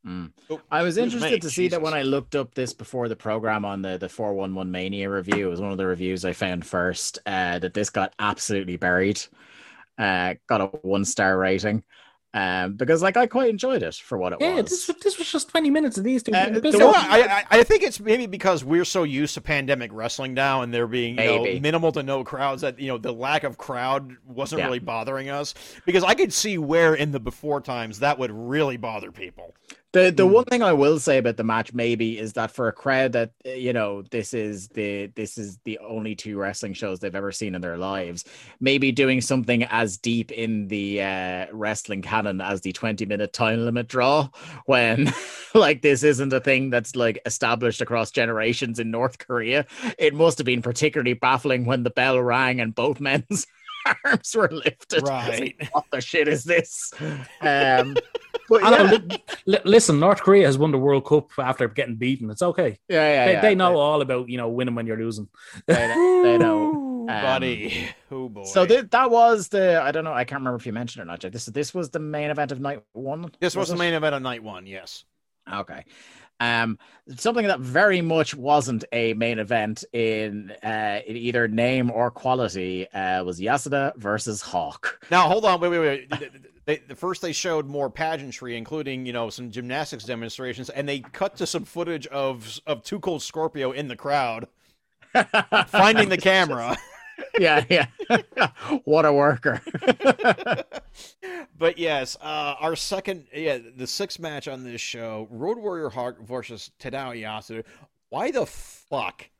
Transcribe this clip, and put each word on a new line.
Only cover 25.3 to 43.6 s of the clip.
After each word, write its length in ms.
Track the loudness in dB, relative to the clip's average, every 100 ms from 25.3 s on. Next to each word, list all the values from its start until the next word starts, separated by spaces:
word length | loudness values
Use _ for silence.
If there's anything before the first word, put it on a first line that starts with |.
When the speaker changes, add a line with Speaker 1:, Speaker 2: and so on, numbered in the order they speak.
Speaker 2:
us. 240 | -8 -8 -12 -18 -8 0
Because 160 | 2
I 100 | 4
could 180 | 2 2
see 280 | 0 -2 -4
where 340 | 0 4 6
in 180 | 4 0
the 80 | -2
before 420 | -6 -10 -6 -6
times 360 | -4 -6 -6 -2
that 180 | -2 0
would 120 | -4
really 460 | -6 -4 0 0 -2
bother 340 | -8 -8 -12
people. 440 | -14 -16 -16 -20 _ _ -20 _
Speaker 1:
The, 200 | 6 6 6
the 80 | 8
Speaker 3:
Hmm. 60 |
Speaker 1:
one 120 | 8 6
thing 160 | 2
I 100 | 4
will 260 | 6 6 4
say 180 | 4 2
about 180 | 2 -2
the 80 |
match 300 | 0 0 -2
maybe 460 | -2 -2 0 -2 -4
is 140 | -8
that 180 | -6 -6
for 160 | -2 -4
a 40 |
crowd 420 | -2 -2 2 2
that, 180 | 0 -2 _
uh, 100 | -14
you 200 | -6 -2
know, 300 | -2 -2 -4
this 320 | -8 -8 -6 -6
is 320 | -6 -8 -12
the, 400 | -6 -6 -6 -8 -10
this 240 | -10 -10
is 180 | -14 -12 -10
the 140 | -10
only 340 | -10 -8 -8
two 240 | -10 -10 -6
wrestling 360 | -6 -6 -10 -8
shows 240 | -8 -6
they've 160 | -8 -6
ever 160 | -8
seen 240 | -6 -8 -6
in 60 |
their 140 | -8 -6
lives, 480 | -6 -6 -6 -10 -14 -20 -20 -2
maybe 320 | 2 4 2
doing 280 | 4 4 4
something 440 | 2 0 2 2
as 340 | 2 0 -2 -2
deep 340 | -2 -2 -2
in 360 | -6 -4 -4 -4
the, 340 | -4 -2 -2
uh, 440 | -2 -4 -4 -6 -8
wrestling 520 | -6 -4 -4 -6 -8
canon 360 | -2 0 0 -4
as 220 | -4 -4
the 100 | -6
twenty-minute 600 | -4 -4 -4 -4 -4 -4
time 320 | 0 0 0